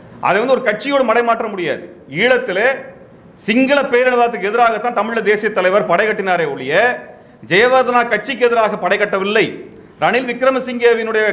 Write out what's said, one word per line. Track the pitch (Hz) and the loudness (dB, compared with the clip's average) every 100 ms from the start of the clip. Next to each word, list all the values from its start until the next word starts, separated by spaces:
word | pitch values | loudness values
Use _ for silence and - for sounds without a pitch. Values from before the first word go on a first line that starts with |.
| - - 131 | -20 -6 0
அதை | 190 | 0
வந்து | 254 247 | 2 0
ஒரு | 214 | 0
கட்சியோடு | 214 277 277 240 | -4 -2 0 2
மடைமாற்ற | 226 233 226 226 | 2 2 -2 -4
முடியாது. | 196 160 110 - - - 147 | -6 -6 -6 -8 -20 -10 -2
ஈழத்திலே | 240 254 - 185 247 262 - - - - - - - | 2 2 0 -2 -2 -2 -10 -20 -20 -20 -20 -12 -2
சிங்கள | 226 262 285 269 | 0 2 2 2
பேரினவாதத்துக்கு | 240 254 247 240 220 190 | 2 2 2 0 0 -2
எதிராகத்தான் | 233 233 214 240 208 | 2 2 2 -4 -2
தமிழ் | 208 226 196 | -2 -2 0
தேசிய | 214 214 | 0 0
தலைவர் | 208 185 202 - | 0 2 2 2
படை | 175 214 | 0 0
கட்டினாரே | 208 190 175 156 | -2 -2 -2 -2
ஒழிய | 135 131 160 240 - - - - - 113 | -4 -2 0 0 -2 -12 -20 -20 -16 -2
ஜெயவர்தனா | 180 247 262 247 247 233 | 2 4 2 2 0 0
கட்சிக்கு | 208 208 247 240 | -2 -4 0 2
எதிராக | 233 214 202 | 4 2 0
படை | 180 202 | -2 0
கட்டவில்லை, | 202 202 196 220 165 - - - - - | 0 -2 0 0 0 -4 -16 -20 -20 -2
ரணில் | 160 233 254 | 0 0 -2
விக்ரமசிங்கேவினுடைய | 240 254 262 247 240 233 226 220 220 214 | -2 0 0 -4 0 2 2 0 0 0